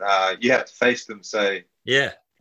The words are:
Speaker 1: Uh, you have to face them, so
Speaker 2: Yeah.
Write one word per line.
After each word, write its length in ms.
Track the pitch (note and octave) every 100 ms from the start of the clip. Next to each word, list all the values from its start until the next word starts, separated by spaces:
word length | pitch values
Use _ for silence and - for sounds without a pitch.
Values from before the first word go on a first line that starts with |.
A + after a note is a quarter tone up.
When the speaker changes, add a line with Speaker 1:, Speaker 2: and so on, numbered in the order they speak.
Speaker 1:
Uh, 340 | G2 G2 F#2+ F2+
you 120 | B2
have 120 | B2+ -
to 80 |
face 300 | - B2 B2
them, 180 | - G#2
so 360 | - G#2+ G2+ F#2+ - _
Speaker 2:
Yeah. 300 | G#2+ C3+ C3 - _ _